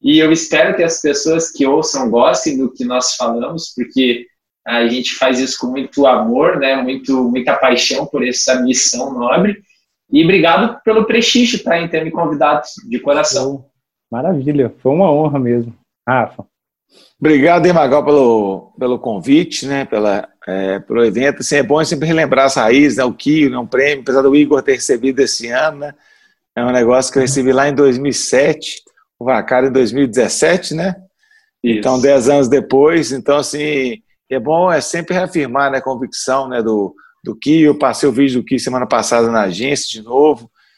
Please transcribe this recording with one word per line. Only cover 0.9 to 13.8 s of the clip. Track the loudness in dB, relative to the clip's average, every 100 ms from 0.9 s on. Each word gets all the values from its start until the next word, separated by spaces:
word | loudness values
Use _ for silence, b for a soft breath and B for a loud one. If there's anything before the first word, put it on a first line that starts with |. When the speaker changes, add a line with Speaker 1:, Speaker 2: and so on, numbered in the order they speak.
| -2
Speaker 1:
pessoas | -2 -2 0 -2 -2
que | -2 0
ouçam | 2 0 -4 -2
gostem | 2 2 2 -2 -4
do | -4
que | -4 -4
nós | -2 -4 -4
falamos, | -4 -4 -6 -8 -12 -8
porque | -6 0 0 0 -6 _ _ _ -6
a | -2 0
gente | -2 -6 -2
faz | 0 0
isso | -4 -6
com | -6
muito | -6 -8 2 2
amor, | 4 0 0 0 0
né? | 0 -2
Muito, | -2 -6 -2 0 0
muita | -2 -2 0
paixão | 2 2 0 -4 -4
por | -4 -4
essa | -2 -2 0
missão | 0 0 0 -2 -6
nobre. | -4 -2 2 0 -2 _ _ _ _ _
E | 2
obrigado | 4 4 4 2 0 -2
pelo | 0 0 2
prestígio, | 0 2 2 0 -2
tá, | -2 -2
em | -2
ter | -4
me | -4
convidado | -4 -4 0 0 0 -4 -18 -10
de | -8
coração. | -2 0 0 -2
Speaker 2:
Show. | -4 -8 -14 _